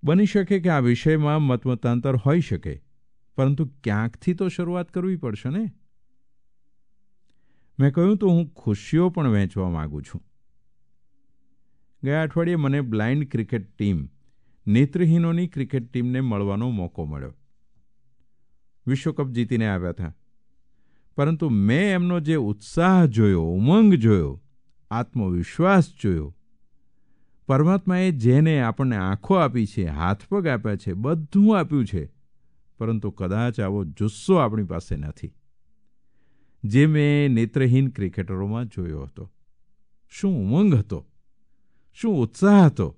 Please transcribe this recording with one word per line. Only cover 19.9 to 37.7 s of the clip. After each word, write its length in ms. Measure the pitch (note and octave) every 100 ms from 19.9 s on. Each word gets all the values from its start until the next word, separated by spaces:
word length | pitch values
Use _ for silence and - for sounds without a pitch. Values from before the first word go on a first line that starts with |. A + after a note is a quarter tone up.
હતા. 200 | E2 E2 - _ _ _ _ _ _ _ _ _ -
પરંતુ 280 | C#3+ D#3+ E3
મેં 380 | A2 G2+ C3+ G3+
એમનો 220 | F#3 F3+ F3
જે 160 | D3+ D#3+
ઉત્સાહ 640 | G#2+ G2+ - - F3 F#3+ D#3+
જોયો, 420 | A2 G#2 F2+ D#2+
ઉમંગ 400 | F2+ A#2 G3 A3 E3+
જોયો, 360 | A2+ G2+ D2 C2+ _ _ _ _ _
આત્મવિશ્વાસ 960 | A2 B2 B2+ G2 F2 E2+ - F3 G3 -
જોયો, 360 | - G#2+ E2+ C#2+ - _ _ _ _ _ _ _ _ _ _ -
પરમાત્માએ 600 | C3+ D#3 G3 F#3 F3+ F#3 D3
જેને 360 | A2+ C3 D#3+ D3+
આપણને 360 | A#2 A2 C3+ A2
આંખો 380 | F#2 G2 -
આપી 320 | G3 D3 A#2+ G#2
છે, 180 | - F2
હાથ 360 | C#2+ F2 G2+ -
પગ 160 | G3+ E3
આપ્યા 360 | A#2+ A2 G2+
છે, 120 | -
બધું 540 | F2+ B2 E3 D3+ G3+ G#3 G#3
આપ્યું 280 | E3+ D3 A2+
છે, 160 | F#2 C#2+ _ _ _ _ _ _ _
પરંતુ 320 | A2+ A2+ G#2
કદાચ 480 | - F#2+ G2+ B2 A2+
આવો 240 | G2 G2+ F2 C#2+
જુસ્સો 420 | G#2 - - F#3
આપણી 300 | B2 A2 F#2+
પાસે 240 | E2 - -
નથી, 360 | D2 - - _ _ _ _ _ _ _ _ _ _ _ _ _
જે 220 | G#2+ A#2 D3+
મેં 480 | D3+ D3 D3 C#3+
નેત્રહીન 540 | A#2 A2+ - C3